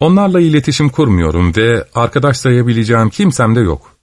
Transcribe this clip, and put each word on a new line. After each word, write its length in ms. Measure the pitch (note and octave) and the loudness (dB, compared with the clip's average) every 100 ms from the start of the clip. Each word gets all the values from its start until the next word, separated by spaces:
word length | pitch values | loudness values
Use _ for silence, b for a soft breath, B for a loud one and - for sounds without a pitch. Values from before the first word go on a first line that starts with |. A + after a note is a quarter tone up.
Onlarla 400 | D#3 F#3+ G3 F3+ | 0 2 2 2
iletişim 480 | E3 D3+ C#3 C3+ D3 | 2 0 -2 -2 -2
kurmuyorum 680 | C#3+ C#3+ F2+ D#2+ E2 F2 E2+ | 0 0 2 0 0 0 0
ve 320 | A2+ A#2 - | 0 -2 -4
arkadaş 420 | A#2+ A#2 C#3+ C#3 B2+ | -4 -2 -2 -2 -2
sayabileceğim 760 | C3 B2 A#2+ A2+ A2 A#2 A2 | 0 0 0 -2 0 0 0
kimsem 440 | - G3 B2+ A2+ | 0 -2 0 0
de 60 | A2+ | 0
yok. 360 | F#2+ C#2+ - _ | 0 -4 -10 _